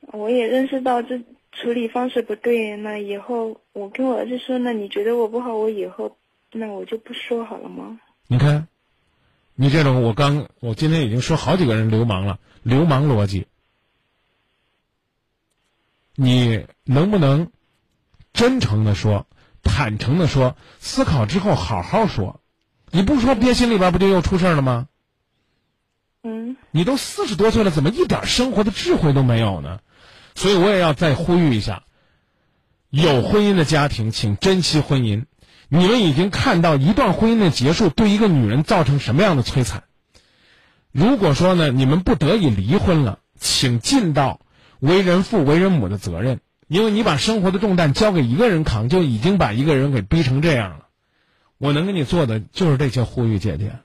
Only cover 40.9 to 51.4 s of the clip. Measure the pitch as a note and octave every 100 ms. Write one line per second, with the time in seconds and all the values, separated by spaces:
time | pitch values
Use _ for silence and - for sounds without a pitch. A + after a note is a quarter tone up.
40.9 | B2 F#3+ C4+ F#3+ C3+ F3 F#3 D#3 B2+ C3
41.9 | D#3 F3+ G#3+ C#3+ A3 E3 G2 G2 F#3 G3+
42.9 | E3 C3 - _ _ - - C3 A#2+ -
43.9 | C#4 F#3+ C#3+ C3+ F2 _ _ _ _ C3
44.9 | F#3 F#3 F3+ G3 A3+ C#3 D#3 F#3+ F3 F#2+
45.9 | G2 G2 E2+ A#2 B2+ _ _ _ D#3+ A3
46.9 | G#3 G#3+ D3 - A3 F#3 F#3+ G#3 F3+ D#3+
47.9 | C3 G#3+ F3+ B2 C3+ A#3+ E3+ D#3+ A2+ A2+
48.9 | F3+ D#3+ A2+ C3+ G3 C#3+ G#2 C#3+ C#3+ C#3
49.9 | C3 F#2+ E3 C#3+ C3 D#3+ C#3 G2+ D2 -
50.9 | _ _ _ _ _